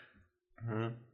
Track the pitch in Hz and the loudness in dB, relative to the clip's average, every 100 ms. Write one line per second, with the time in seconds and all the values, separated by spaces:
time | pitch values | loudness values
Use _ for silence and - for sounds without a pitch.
0 | - - - _ _ - 113 110 117 120 | -18 -20 -20 _ _ -6 0 2 2 0
1 | - | -10